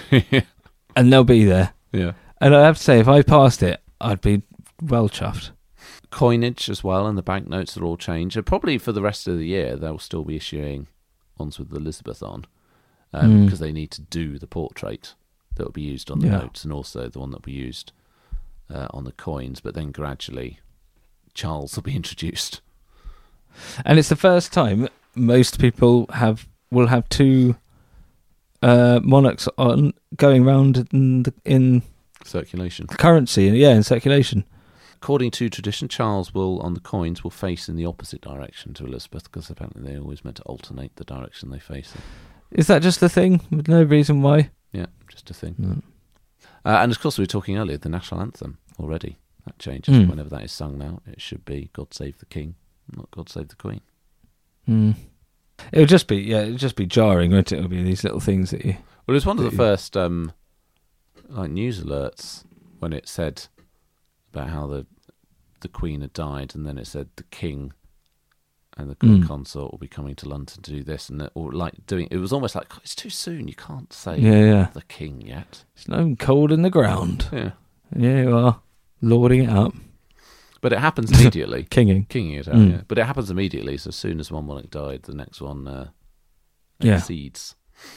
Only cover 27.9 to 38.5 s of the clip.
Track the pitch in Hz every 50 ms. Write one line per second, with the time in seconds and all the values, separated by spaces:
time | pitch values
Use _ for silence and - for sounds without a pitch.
27.9 | _ - - _ _ _ _ _ _ _ _ _ _ - - 120 123 123 123 123
28.9 | 120 120 - - 131 139 139 123 - - - - - - 131 120 120 131 147 139
29.9 | - _ _ - - - 143 143 135 127 127 135 135 135 135 135 123 127 127 -
30.9 | - 135 135 131 127 127 123 127 - _ - - 139 131 127 127 127 123 117 -
31.9 | - _ _ _ _ - - - - 87 76 - - 90 92 87 - - 80 -
32.9 | - - - 170 165 160 127 - - 104 98 98 107 123 143 143 120 107 104 -
33.9 | 123 117 - 139 139 143 127 - 117 101 - _ _ _ _ _ _ _ _ _
34.9 | _ - - - 143 139 123 117 - - 123 110 - - 101 104 104 - 147 -
35.9 | - - 117 110 101 98 90 - - 95 95 95 92 - - 87 87 85 - -
36.9 | - 98 85 82 85 - - 87 - - 101 92 87 85 - - 82 82 82 85
37.9 | 85 - - - - - - - 69 69 69 -